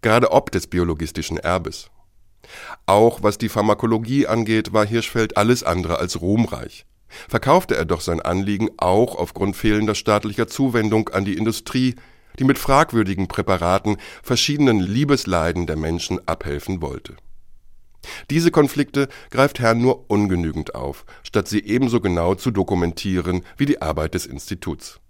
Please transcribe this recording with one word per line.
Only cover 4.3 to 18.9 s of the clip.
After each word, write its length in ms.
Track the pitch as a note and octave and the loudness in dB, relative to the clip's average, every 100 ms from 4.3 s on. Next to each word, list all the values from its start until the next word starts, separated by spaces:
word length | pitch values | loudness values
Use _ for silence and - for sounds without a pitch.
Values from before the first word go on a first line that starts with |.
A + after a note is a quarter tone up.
| A2+ A2 A2 G#2+ | 0 2 0 0
war 120 | A2 G#2 | 0 2
Hirschfeld 520 | A2+ A2 A#2 A2 - | 0 -2 -2 0 0
alles 260 | G#2 B2 | 2 2
andere 360 | - F2 F2 E2+ | 0 -2 -2 -2
als 200 | F2 F2+ | -4 -4
ruhmreich. 680 | E2+ G#2+ A2+ - - - - _ _ - - | 0 0 0 -4 -12 -18 -20 _ _ -20 -6
Verkaufte 460 | A#2 - E3 - G2 | -4 2 2 2 -2
er 100 | E2 | 0
doch 160 | E2 | -2
sein 200 | - E2 | -2 -2
Anliegen 480 | - F2+ G2 G2+ A2 - | -2 -2 -2 -2 -2 0
auch 380 | F2+ G2 B2 - | 2 4 2 0
aufgrund 400 | F2 - F#2+ G2 | -8 -4 -4 0
fehlender 400 | A2 G#2 G#2+ G#2 | 0 2 0 -2
staatlicher 520 | - G#2 G#2+ G2+ A2+ | 2 0 0 -4 -4
Zuwendung 640 | - C3+ A#2 G#2+ A2 G#2 | 0 0 2 2 2 0
an 160 | F#2+ G2 | -2 -2
die 120 | F2+ | -2
Industrie, 580 | A2 A2 - C3 B2+ B2 - - _ - | -2 -2 -4 0 0 -2 -14 -20 _ -2
die 40 | |
mit 160 | C3 C#3 | 2 2
fragwürdigen 680 | - C#3 D#3+ A#2 G2 F#2+ F#2+ | 4 4 6 2 0 0 -4
Präparaten 680 | - G2 F#2 E2+ F#2+ G#2+ G2+ - - | -2 0 2 2 2 2 -2 -4 -18
verschiedenen 580 | - A#2+ - D3 C#3+ A2 | -4 -2 0 4 4 4
Liebesleiden 880 | F#2 G#2+ C#3+ C#3 - F2+ D#2+ E2+ F2 | 2 0 2 0 2 0 0 -2 -2
der 100 | D#2 | -2
Menschen 440 | D#2 E2+ - F#2 - | -2 -4 -4 -6 -4
abhelfen 560 | E2 - D2 - F#2+ | -6 -4 -8 -6 -6
wollte. 320 | D#2 - - - - - - - - - - - - - - | -6 -10 -14 -20 -18 -20 -18 -20 -20 -20 -20 -20 -18 -18 -4
Diese 220 | D3 E3+ | 2 2
Konflikte 580 | E3 C#3+ - C#3+ | 4 2 2 -2